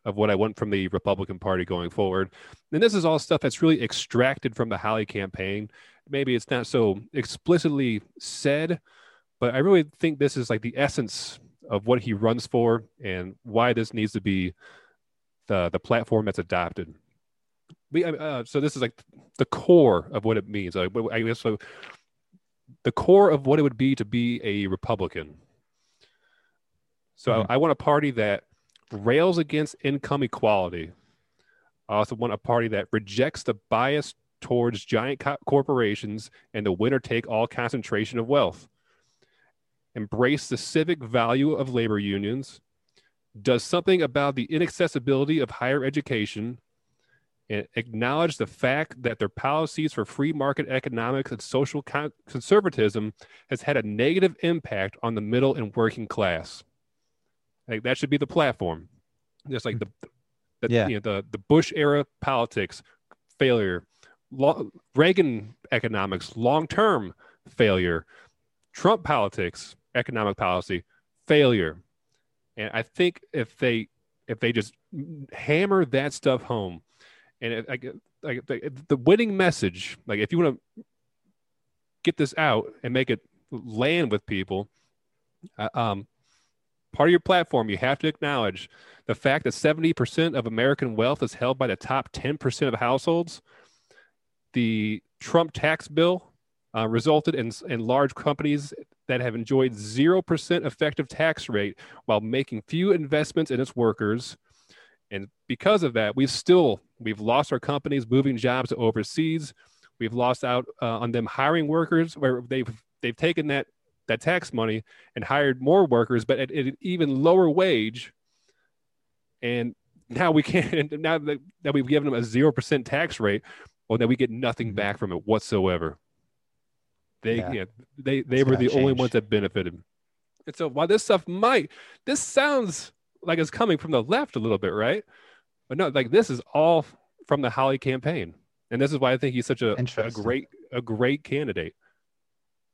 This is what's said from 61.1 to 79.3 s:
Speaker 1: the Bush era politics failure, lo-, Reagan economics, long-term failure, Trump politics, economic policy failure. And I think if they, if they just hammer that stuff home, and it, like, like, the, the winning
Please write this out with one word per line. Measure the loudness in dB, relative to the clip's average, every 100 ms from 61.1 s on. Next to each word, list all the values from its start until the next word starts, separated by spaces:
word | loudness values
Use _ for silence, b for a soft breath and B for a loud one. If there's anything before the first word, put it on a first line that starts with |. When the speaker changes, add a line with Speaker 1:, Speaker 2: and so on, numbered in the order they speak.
| -4 -6
Speaker 1:
the | -8
Bush | 2 4 4 0
era | 2 2 -2 _
politics | -2 0 0 -2 -6 -8 b b _ _ _ 0
failure, | 2 4 2 -4 -8 b b b _
lo-, | 0 2 2 -4 -14 _ 4
Reagan | 4 4 2 -2 -8 -18 -4
economics, | -4 -2 -2 -2 -4 -6 -2
long-term | 2 2 0 2 2 2 -2 -12 b b -6
failure, | 2 4 4 0 -2 -6 b b _ _ _ _
Trump | 0 2 2
politics, | 2 0 0 -2 -4 -6 -16 -20 _
economic | -4 -2 -2 -2 0
policy | 0 -2 -2 -6 -8 _ _ _ 2
failure. | 6 6 4 0 -4 _ _ _ _ _ _ _ -12
And | -8
I | -6
think | -4 0 -2 -2 -8
if | -6 -6 -2
they, | 0 0 -4 _ _ _ -12
if | -2
they | 0
just | 0 -2 -8 _ -12 -12 -14 -16
hammer | -8 0 0 2 2 2
that | 0 -2
stuff | -2 0 0
home, | -2 -4 -4 -8 -18 b b b b _
and | -8
it, | -6 -8
like, | -10 -12 -18 _ _
like, | -10 -8 -6
the, | -8 -8 -10 -2
the | 2
winning | 4 4 4